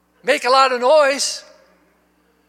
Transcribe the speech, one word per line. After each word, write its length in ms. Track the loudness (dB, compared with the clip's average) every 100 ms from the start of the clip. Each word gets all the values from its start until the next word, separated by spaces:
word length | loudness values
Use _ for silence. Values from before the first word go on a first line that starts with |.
| _ _
Make 220 | -4 -4
a 60 | 0
lot 200 | 0 0
of 100 | 0
noise. 640 | 2 2 2 -2 -6 -10 -16 -20 _ _ _ _ _ _ _ _